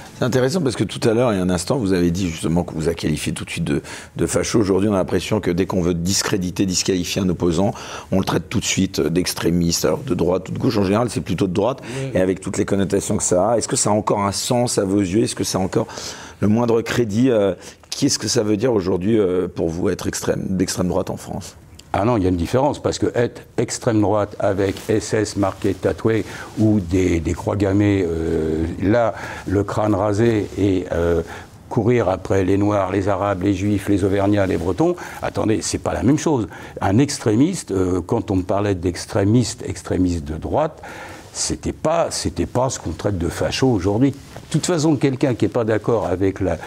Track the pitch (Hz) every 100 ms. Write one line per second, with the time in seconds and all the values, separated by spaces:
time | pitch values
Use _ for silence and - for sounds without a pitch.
0 | - - 123 127 131 180 135 - 107 127
1 | 120 110 127 98 90 90 - 151 98 92
2 | 87 85 92 80 - 85 85 78 78 82
3 | - 76 - - - - 78 69 - -
4 | - - 80 - 87 117 95 95 104 98
5 | 82 - - 107 90 87 92 95 85 85
6 | 87 98 - 104 90 85 98 90 - 92
7 | 90 92 92 85 87 80 101 - - -
8 | - 92 - - 82 127 - - 95 -
9 | 76 85 87 - - 87 85 85 73 80
10 | - 90 85 92 - 101 - 107 95 104
11 | 120 92 76 92 98 87 107 135 113 131
12 | 135 101 92 92 - 98 101 98 92 98
13 | - 104 - 90 101 117 - 135 110 107
14 | - 110 101 98 - 123 120 - 98 101
15 | 95 104 120 - 107 98 92 117 113 -
16 | - - - - 101 110 120 113 110 -
17 | 113 104 131 113 98 90 - - - -
18 | 143 - 110 123 107 107 127 113 90 92
19 | 95 110 92 90 90 - 85 82 98 92
20 | 95 - - - - 92 92 - 92 90
21 | 95 - - - - - - - - -
22 | 104 120 90 90 82 123 135 98 101 -
23 | 101 117 120 - - - 123 - 127 113
24 | 101 104 98 - 101 98 98 92 - 110
25 | - 110 104 101 98 98 101 90 101 85
26 | 110 110 90 - - - 110 107 85 95
27 | 90 85 82 87 107 101 98 98 104 98
28 | 85 82 82 80 80 80 82 - 92 117
29 | 113 - - - - 98 101 - 107 98
30 | 104 101 117 110 92 - 98 92 90 78
31 | 85 85 82 - - - - - 107 123
32 | 92 92 - 98 92 98 101 104 95 101
33 | 95 95 101 92 98 92 104 101 - 101
34 | 98 98 98 101 95 87 85 90 165 175
35 | - - - 98 98 107 - - - 82
36 | 104 151 175 139 98 - - - 101 104
37 | 143 - 117 104 160 190 - 95 92 90
38 | 87 95 - 95 90 101 104 95 90 87
39 | - 110 101 120 110 - - 95 - 90
40 | 90 87 73 80 80 107 156 - - -
41 | - - - - - - - - 156 170
42 | 151 - 113 - 85 120 131 - - 80
43 | 104 92 82 - - - 135 110 90 104
44 | 139 135 - - - 156 156 170 156 139
45 | 143 131 143 117 101 127 113 107 - 113
46 | 87 90 98 92 92 82